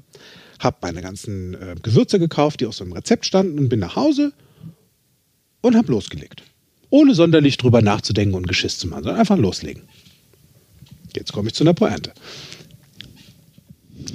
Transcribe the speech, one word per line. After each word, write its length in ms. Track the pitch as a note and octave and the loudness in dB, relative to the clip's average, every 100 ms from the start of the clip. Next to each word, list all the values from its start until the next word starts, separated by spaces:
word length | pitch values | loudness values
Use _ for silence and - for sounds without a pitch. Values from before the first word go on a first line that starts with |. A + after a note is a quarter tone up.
| _ - - - - - | _ -20 -20 -20 -20 -4
hab 240 | B2+ - | -4 -4
meine 220 | F2 E2+ | -8 -8
ganzen, 500 | F#2 G2 G#2+ F#2+ F2+ | -12 -12 -12 -10 -10
äh, 220 | F#2 F2 E2+ | -12 -14 -10
Gewürze 340 | - C3 B3+ G3+ | 2 2 4 2
gekauft, 440 | E3 - D3 - | 0 0 0 -2
die 40 | A2 | -8
auf 80 | |
so 100 | - | -8
einem 100 | F2+ | -12
Rezept 340 | F#2+ - A#3 - | -12 -4 -2 0
standen 320 | F#3+ G3 D3 | 0 0 -2
und 100 | B2+ | 0
bin 100 | A2+ | 0
nach 160 | F2 - | -2 0
Hause 380 | D4 C#4 D4 - _ _ - - _ _ _ _ _ _ _ _ | 0 0 -2 -6 _ _ -20 -20 _ _ _ _ _ _ _ _
und 140 | B3 A3+ | 2 4
hab 120 | A3 | 2
losgelegt. 540 | G#2+ - D2 - - _ _ _ _ _ | -2 -4 -12 -14 -20 _ _ _ _ _
Ohne 260 | C#4 C#4 E3+ | 6 6 6
sonderlich 420 | E3+ D#3+ C#3+ - | 6 6 4 2
drüber 240 | B2 A#2 | 4 4
nachzudenken 540 | G#2 A2 - G#2 G2+ F#2 | 4 0 -2 0 0 -2
und 120 | F2+ | -4
Geschiss 300 | F#2 - - | -4 -4 -6
zu 100 | F2 | -10
machen, 160 | - - | -8 -6
sondern 140 | G3+ | 0
einfach 160 | G#3+ F#3+ | 2 2
loslegen. 440 | F#2+ - - - - _ _ _ _ _ _ _ _ _ - - - - | 0 -4 -12 -16 -20 _ _ _ _ _ _ _ _ _ -20 -20 -14 -12
Jetzt 180 | - | -8
komme 140 | G#2+ G#2+ | -8 -6
ich 80 | - | 0
zu 80 | |
einer 100 | D#3+ | 0
Pointe. 380 | F3 A3 D2 - - - - - - - - _ - - - - _ _ _ _ _ _ - - | 2 -2 -4 -10 -18 -20 -20 -20 -20 -20 -20 _ -20 -20 -20 -20 _ _ _ _ _ _ -18 -10